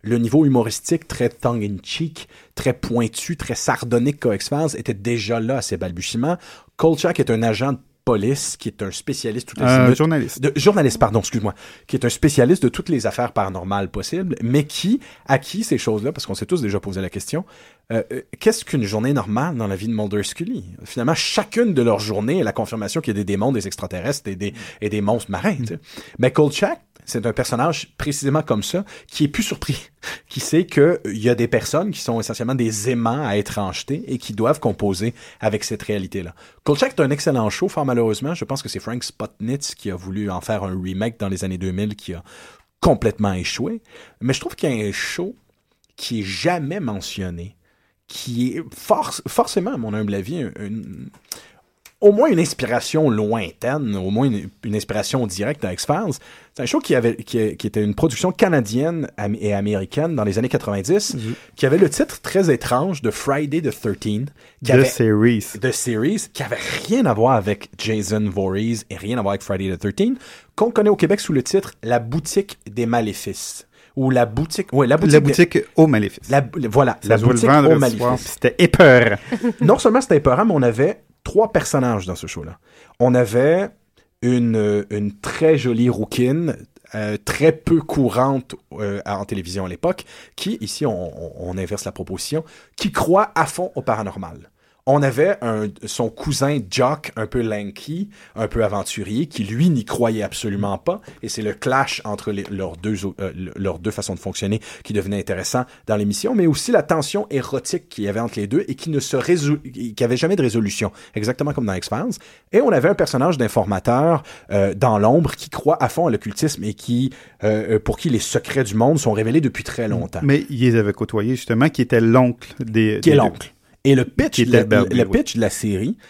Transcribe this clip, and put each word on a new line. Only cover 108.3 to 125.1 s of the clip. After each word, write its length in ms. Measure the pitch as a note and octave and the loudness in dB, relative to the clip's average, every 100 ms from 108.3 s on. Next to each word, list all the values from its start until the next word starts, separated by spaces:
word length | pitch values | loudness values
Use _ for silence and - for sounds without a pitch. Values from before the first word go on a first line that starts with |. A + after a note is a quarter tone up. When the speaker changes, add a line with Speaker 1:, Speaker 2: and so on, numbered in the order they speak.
| A2+ | -4
Speaker 1:
les 80 | G2+ | -2
deux 180 | C#3 G3+ | -2 -2
et 80 | C#3 | -6
qui 140 | E3 | -2
ne 100 | D3 | -2
se 160 | - C3+ | 0 -2
résou-, 420 | B2 F3+ D3 D3 | 2 2 2 -2
qui 460 | C3 B2+ A#2+ G#2+ | -4 -10 -10 -2
avait 120 | A#2+ B2 | 0 2
jamais 200 | D#3+ G3+ | 2 2
de 60 | |
résolution, 500 | B2+ A2+ G#2 - G2+ - - - | 2 2 0 -2 -4 -6 -12 -6
exactement 360 | G#2+ B2+ D3 | -4 -2 -2
comme 140 | C#3+ A2+ | -2 -2
dans 80 | |
X-Files. 400 | F#2 - A2 A3+ - - - _ | -4 -4 -4 -4 -8 -12 -20 _
Et 80 | G3+ | 2
on 100 | C#4 | 4
avait 180 | D#3+ D3 | 4 4
un 60 | |
personnage 440 | G3+ E3 B2+ D3+ D3+ | 2 0 2 0 2
d'informateur, 840 | A2+ - G2+ G2 - B2 D#3+ D#3+ - - - | 0 0 0 0 0 2 2 2 -2 -20 -2
euh, 200 | G2+ G2 | 0 0
dans 280 | G2 B2 G#2+ | 2 2 4
l'ombre 340 | G#2+ D3 D#3+ | 4 4 2
qui 160 | - - | -4 -12
croit 320 | - C#3+ E3 | -2 0 2
à 60 | C3 | 0
fond 180 | - E3+ | 0 0
à 60 | |
l'occultisme 500 | G#2+ - - D#3 - | 0 -4 -2 -4 -2
et 120 | G#2 | -8
qui, 380 | G2 - A#2+ C3 - - _ | -8 -4 -2 -2 -6 -20 _
euh, 320 | G#2+ G#2+ G#2+ | 0 0 2
euh, 40 | A2 | 0
pour 180 | - G#2+ | 0 -2
qui 100 | E3+ | 0
les 120 | A#2 | 0
secrets 420 | - - - C#3 | 0 -4 -2 -2
du 140 | A#2 G#2+ | 0 2
monde 240 | B2 D#3 | 4 4
sont 100 | C3 | 2
révélés 300 | G#2 A2 C#3+ | 0 2 2
depuis 240 | C3+ - | 2 -4
très 240 | - - A2 | -10 -6 -2
longtemps. 320 | A#2 E2+ - | -2 -4 -2
Speaker 2:
Mais 240 | C#3 C#3 - | 2 2 0
ils 120 | C3 | 2
les 160 | B2 A#2 | 4 4
avaient 160 | G#2 | 2
côtoyés, 420 | G2 G#2+ A2 G#2+ | 0 -2 -2 -2
justement, 360 | B2+ - A2+ D3 | -4 0 2 2
qui 120 | - | 2
était 180 | B2 A#2+ | 2 4
l'oncle 540 | A2+ A#2+ B2 A#2+ - - | 6 6 4 0 -12 -10
des, 400 | A#2 A2 A2 G#2 | -2 2 2 4
Speaker 1:
Qui 60 | D#3+ | 6
est 60 | |
Speaker 2:
des 40 | C#3+ | 6
deux. 60 | |
Speaker 1:
l'oncle. 280 | A2 - - _ _ _ C#3 | 6 0 -18 _ _ _ 4
Et 60 | |
le 100 | C3 | 4
pitch 280 | A#2+ - D4 | 4 0 0
Speaker 2:
Qui 140 | - A#2+ | 2 6
Speaker 1:
de 40 | |
la, 80 | A#2+ | 6
Speaker 2:
était 40 | G#2+ | 6
Barby, 300 | G#2 F#2 B2 | 4 4 2
Speaker 1:
le 100 | |
Speaker 2:
oui. 100 | G#2+ | 2